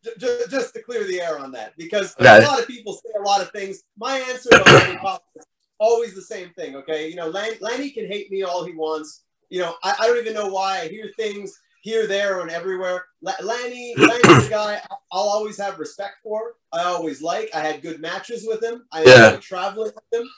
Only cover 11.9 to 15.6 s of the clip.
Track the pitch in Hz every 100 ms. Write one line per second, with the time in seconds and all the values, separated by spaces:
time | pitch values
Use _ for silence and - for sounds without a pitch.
11.9 | 226 214 196 202 185 165 170 185 185 185
12.9 | 180 - _ 175 185 190 240 247 247 240
13.9 | 175 147 - - 135 - - - - -
14.9 | - _ 185 208 208 214 202